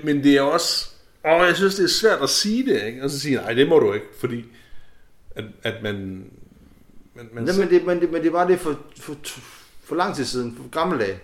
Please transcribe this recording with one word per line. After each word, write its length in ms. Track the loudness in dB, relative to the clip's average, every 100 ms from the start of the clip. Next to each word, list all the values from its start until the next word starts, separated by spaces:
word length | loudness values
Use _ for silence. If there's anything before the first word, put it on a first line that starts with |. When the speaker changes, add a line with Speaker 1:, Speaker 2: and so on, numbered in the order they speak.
Speaker 1:
men 200 | -2 2
det 120 | 4 4
er 40 |
også, 480 | 4 0 0 -4 -6 -14 _ _ 2
åh, 220 | 4 4
jeg 80 | 4
synes, 200 | 0 2
det 80 |
er 40 | 0
svært 340 | 2 2 2
at 80 | 0
sige 360 | 0 0 0 0
det, 100 | 0
ikke? 200 | -2 -6
Og 60 | -6
så 100 | -4
sige, 160 | -2 -2
"Nej, 180 | 0
det 140 | 2 6
må 100 | 6
du 140 | 4
ikke," 120 | 0 -6 -8
fordi 260 | -6 -6 -12 -20 -16 -16 -16 -20 -20 -20 -18 -14
at, 80 | -14 -8
at 200 | -8 -6
man... 120 | -6 -6 -8 -12 -16 -20 -20 -20 -20 -20 _ -20 -20 -20
man, 140 | -14
man 100 | -6
Speaker 2:
Nej, 100 | -2
Speaker 1:
selv 120 | 2 4
Speaker 2:
men 80 |
det, 120 | 4 4
men 140 | 0
det, 100 | 0
men 100 | 0
det 60 | 0
er 40 |
bare 160 | 2 2
det 120 | 2
for, 200 | 0 -6 -10 -18
for, 160 | -16 -14 -14 -16 -20 -20 -20 -18
for 120 | -6 -2
lang 200 | -2 -4
tid 100 | -4
siden, 320 | -4 -6 -10
for 80 | -8
gamle 300 | -4 -2 -2
dage. 200 | -2 -6